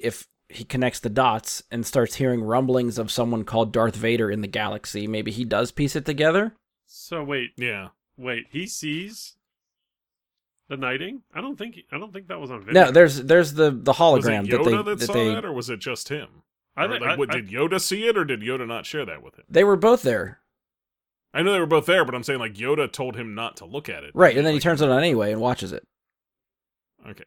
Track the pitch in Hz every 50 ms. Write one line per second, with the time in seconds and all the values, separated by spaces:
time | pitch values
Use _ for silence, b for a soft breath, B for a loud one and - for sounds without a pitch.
0 | - 117 - - - _ _ _ _ _ - - 117 - - 127 127 120 - -
1 | - 113 104 131 127 123 - - - - - - - - 117 117 113 - - 135
2 | 117 - - - 135 127 123 117 110 107 117 131 135 123 127 127 123 117 104 117
3 | 110 107 - 127 117 120 117 113 104 - 113 113 113 107 - 117 113 110 - 104
4 | 113 113 117 113 110 101 104 107 104 98 - 110 107 98 104 107 - - - 104
5 | 104 107 110 107 107 113 104 117 123 110 104 110 123 - - - 147 135 - 156
6 | 143 156 143 147 151 160 170 196 214 220 - _ _ _ _ _ _ _ - -
7 | - - 170 160 147 139 143 131 123 - _ 123 123 120 107 98 95 - _ _
8 | _ _ _ - 123 127 120 117 - _ - 156 185 - - - 156 151 151 165
9 | 190 214 226 - - - _ _ _ _ _ _ _ _ _ _ _ _ _ _
10 | _ _ _ _ _ _ _ _ _ _ _ _ _ - 139 135 135 123 127 139
11 | 165 202 277 254 _ _ - 170 233 277 285 - 214 240 - - - - 135 156
12 | 208 214 185 196 190 170 180 165 143 127 127 107 95 107 160 185 170 127 135 170
13 | 175 151 139 131 127 143 165 180 165 147 147 156 156 147 131 117 - 139 139 -
14 | 170 165 143 139 123 117 110 101 98 101 120 131 156 120 113 107 101 104 104 -
15 | 120 113 123 120 113 110 107 110 - 180 139 123 117 123 113 101 - 131 117 -
16 | - - 143 147 113 - _ - _ _ _ _ _ _ - - 170 208 247 202
17 | 120 143 175 143 139 120 151 120 104 95 107 127 151 165 190 180 - - 190 208
18 | 226 233 220 196 160 139 123 107 104 120 131 127 120 113 117 107 - - - 151
19 | 127 90 78 71 - - _ - _ - - 160 202 202 196 165 202 226 247 233
20 | - 127 113 95 87 - - _ _ _ _ _ _ _ _ _ _ _ _ _
21 | _ _ _ _ _ _ - 147 175 196 202 185 165 147 165 151 - 170 180 185
22 | 151 127 123 123 113 - 135 127 113 113 98 101 117 135 151 151 139 - - -
23 | 131 127 110 127 117 110 101 110 117 - - - 98 85 120 147 151 - 87 73
24 | - 76 - 165 180 147 113 139 151 160 151 139 - 175 160 139 151 135 127 135
25 | 165 175 131 110 104 104 107 110 120 123 120 - 98 92 - - _ _ _ _
26 | _ _ _ _ _ _ _ _ _ _ _ _ _ _ _ _ _ _ _ _
27 | - 107 - - -